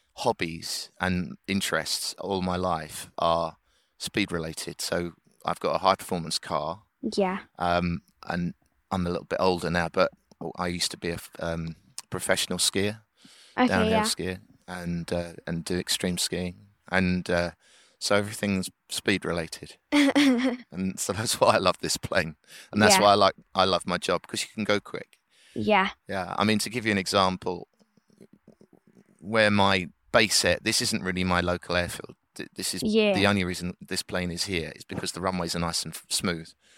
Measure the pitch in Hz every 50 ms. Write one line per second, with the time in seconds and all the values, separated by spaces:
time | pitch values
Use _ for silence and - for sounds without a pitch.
0 | _ _ _ - - 123 110 - 90 82 82 82 80 - - - - - _ -
1 | 90 92 92 90 90 62 - - _ - 98 98 - - - 82 76 - - -
2 | - - - - - 92 101 92 92 92 90 90 92 92 85 80 78 78 - -
3 | - - _ - - 85 82 82 82 80 - _ _ _ _ _ _ _ _ -
4 | - - - 113 101 87 85 85 80 80 82 - - 80 85 - - - - 90
5 | 87 85 - _ _ _ _ _ - 82 85 - - 85 71 85 92 95 95 -
6 | - - 95 87 82 78 - - - - 90 80 73 78 85 - _ _ _ _
7 | - 220 214 - 196 185 185 196 - _ _ - - - - - - 175 - -
8 | - _ _ _ - - 80 90 87 85 - - _ _ _ _ _ _ - 92
9 | 87 87 90 - - - - - 92 95 90 87 90 82 85 87 85 82 - 92
10 | 92 - - _ _ _ _ _ - 82 - - 90 90 87 87 - - - -
11 | - 85 85 82 - - - - - 85 82 82 82 82 82 - _ _ _ -
12 | - _ - 92 - - 95 92 - - 90 90 - - - 98 98 104 107 110
13 | _ _ _ _ - - - - - - _ - 254 247 - 92 - - - 214
14 | 214 220 - - - 92 92 95 - _ _ _ _ - 92 90 87 87 87 85
15 | 82 - 87 87 87 85 82 - - - 85 82 80 - 92 90 - - - -
16 | - 92 90 85 - - - 87 90 90 90 101 - _ _ _ _ - 92 92
17 | 95 90 90 90 85 - 90 87 87 85 82 _ _ _ _ _ _ _ _ _
18 | - - 101 101 104 104 107 - - 101 98 95 92 - - _ _ _ - -
19 | - - 101 90 - 87 85 85 80 80 - - - - - _ _ _ - 294
20 | 285 277 - 277 294 277 254 233 254 262 247 254 240 _ - - 190 190 - -
21 | - - 101 98 113 117 - - - - 110 101 90 92 85 - - 80 - -
22 | - - - 95 80 82 78 - _ - - - - - - 104 107 - 95 92
23 | 98 101 101 104 98 95 - - _ _ - 95 92 95 90 85 - 92 90 90
24 | - - 90 85 - - - - - - - - 107 98 104 101 - - - -
25 | - - _ _ _ _ _ _ _ _ _ - 214 208 208 196 190 - - -
26 | _ - 98 - 90 90 - - 101 107 110 104 - 110 104 123 107 110 104 98
27 | 92 - - 101 95 92 92 92 - 95 90 87 - - _ _ _ _ _ _
28 | _ _ _ _ - - _ _ _ - _ _ - _ _ _ _ _ _ 62
29 | _ _ _ _ 78 95 110 110 107 107 104 104 98 98 98 95 90 - - _
30 | _ _ - 120 113 98 - - - 92 85 - - 107 113 - 120 107 - 104
31 | - 92 90 92 92 92 90 87 87 87 90 87 - - 87 87 87 85 - -
32 | - - - - _ _ _ - - - _ - - - - 185 - 214 208 226
33 | 214 208 196 - 95 101 101 101 92 90 90 - 87 90 87 - - - 95 92
34 | - - 104 90 90 90 85 87 - 101 95 85 78 76 - - - - 95 87
35 | - 87 - 87 87 92 92 90 87 85 - 87 85 82 82 - - 80 82 -
36 | - - - - - 98 85 82 82 - - _ _ _ _